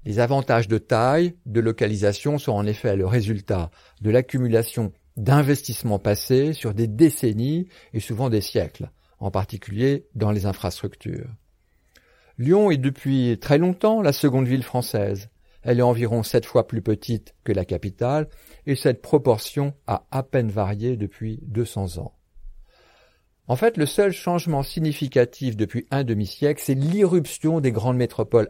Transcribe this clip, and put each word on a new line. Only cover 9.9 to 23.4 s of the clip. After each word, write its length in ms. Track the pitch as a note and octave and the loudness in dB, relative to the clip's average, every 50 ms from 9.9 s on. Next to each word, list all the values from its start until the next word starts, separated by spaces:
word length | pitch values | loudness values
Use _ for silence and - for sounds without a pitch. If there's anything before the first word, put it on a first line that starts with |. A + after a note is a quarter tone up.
| C#3 C#3 - _ _ | 0 -2 -6 _ _
dans 160 | A#2 G#2+ G#2 | -2 0 0
les 140 | G#2+ G2+ F#2 | 0 0 -2
infrastructures. 840 | G#2 G2 - - G2+ - - - F#2+ - _ - - E2 - - B2+ A2+ - _ _ _ _ _ _ _ _ _ _ _ _ _ _ _ _ _ _ _ | -4 -4 -4 -6 -6 -6 -6 -10 -10 -10 _ -12 -10 -10 -10 -10 -14 -16 -18 _ _ _ _ _ _ _ _ _ _ _ _ _ _ _ _ _ _ _
Lyon 340 | - A#2+ C#3+ F3+ G3+ G#3+ G3+ | -4 2 4 4 6 6 4
est 60 | D#3 | 4
depuis 640 | C#3 B2+ C#3 C3+ - - C#3 C3+ C3 B2 A#2+ A#2 - | 2 2 -2 -2 -2 -2 0 2 2 2 2 0 -2
très 160 | - - C#3+ D3 | 2 2 4 4
longtemps 440 | F3 F#3 F3+ - - G#3+ A3 A3+ | 4 2 0 2 2 2 2 4
la 100 | G3+ D3 | 2 2
seconde 340 | C3+ - - C#3+ A#2+ C3+ C3 | 2 2 0 2 2 2 2
ville 180 | A#2+ B2+ C3 B2 | 2 0 -2 -2
française. 680 | - - B2 A#2 - - G#2+ G2+ G2+ G2+ G2 G#2+ - _ _ _ _ _ - | -2 -4 -4 -4 -2 -2 -2 -2 -2 -2 -6 -8 -16 _ _ _ _ _ -8
Elle 160 | - A#2+ B2 A#2+ | -2 0 2 4
est 40 | |
environ 400 | B2 B2 A#2+ A2+ A#2+ A2 A2+ A#2 | 4 4 2 2 0 0 0 -2
sept 220 | A2 - - A#2 A2+ | -2 2 0 0 0
fois 220 | - - B2 A2 | 2 0 0 0
plus 160 | - A#2 A2 | 2 -4 -4
petite 520 | F#2 A2+ G#2+ G2+ - - A#2 G#2+ - - _ _ | -2 -2 -2 -2 -2 -6 -6 -6 -6 -12 _ _
que 100 | _ - | _ -2
la 120 | G2+ F#2+ F#2 | -2 -2 -2
capitale 640 | - F#2 E2+ - G2 F#2 - A#2+ B2 C#3 D#3 D3+ - - - - - - - _ | -2 -4 -6 -6 -8 -6 -4 -2 -2 0 -2 -2 -4 -10 -20 -20 -20 -20 -12 _
et 80 | D3 C#3 | -4 -4
cette 260 | - - D3 B2 - | 0 2 0 0 0
proportion 720 | - - - D3 B2+ C3+ A2+ A2 - - - C#3+ C#3 C#3+ C#3 _ _ | 0 2 2 4 4 4 2 2 0 -6 -4 -4 -4 -4 -6 _ _
a 200 | - G#2 - _ _ | -4 -4 -4 _ _
à 120 | - C3+ | -6 -6
peine 280 | C3 _ - C3+ A#2 A2 | -4 _ -2 0 0 0
varié 480 | G2+ A2 G2+ F#2 G#2 G2+ A2 B2 B2+ A2 | -2 -2 -2 -2 -2 -4 -2 -4 -2 -4
depuis 400 | G#2 G2 - - A2 - A#2 A#2+ | -6 -8 -8 -10 -10 -8 -8 -10
deux 240 | - - G#2+ A2+ A#2+ | -12 -6 -4 -4 -4
cents 320 | - - G#2 F#2+ F2+ E2+ | -4 -4 -6 -6 -6 -6
ans. 160 | F2 - - _ _ _ _ _ - - - - - - _ _ _ _ _ _ _ _ _ _ _ _ _ _ _ | -10 -12 -12 _ _ _ _ _ -18 -18 -18 -18 -18 -20 _ _ _ _ _ _ _ _ _ _ _ _ _ _ _